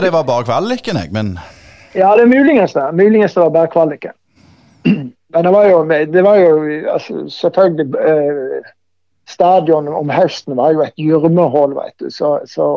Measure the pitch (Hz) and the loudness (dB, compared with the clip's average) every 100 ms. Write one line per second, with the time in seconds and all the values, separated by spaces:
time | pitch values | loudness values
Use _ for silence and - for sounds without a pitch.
0 | 185 165 139 120 117 123 214 247 233 147 | 0 0 0 -2 -2 -2 -2 -6 -6 -6
1 | 80 104 107 87 - - - - - 190 | -6 -6 -6 -8 -14 -20 -20 -20 -8 0
2 | 190 220 240 262 285 262 175 151 139 165 | 2 4 4 4 4 2 0 -2 -4 2
3 | 208 220 196 185 165 160 165 170 156 143 | 2 4 2 2 2 2 0 0 -2 -4
4 | - - _ _ _ _ _ _ - 185 | -14 -18 _ _ _ _ _ _ -2 -2
5 | 127 _ _ 165 180 202 208 175 156 151 | -4 _ _ -2 2 4 4 4 2 -2
6 | 156 180 196 208 175 156 151 151 - 156 | 0 2 4 4 4 2 0 -6 -4 -6
7 | - 156 147 - 175 180 190 156 139 - | -6 -12 -12 -6 -4 2 0 0 -4 -2
8 | 151 156 147 143 131 135 - _ _ _ | 0 0 -2 -4 -6 -10 -12 _ _ _
9 | _ _ - - 175 185 160 156 147 165 | _ _ -12 -2 2 2 2 0 0 -6
10 | 147 151 180 - - 127 143 156 127 - | -4 0 -2 -4 -8 -2 0 0 -2 -4
11 | 151 160 165 175 156 143 139 139 - - | 0 0 2 2 2 2 0 -2 -12 -12
12 | - - 147 143 - 156 147 | -12 -6 -4 -4 -6 -4 -2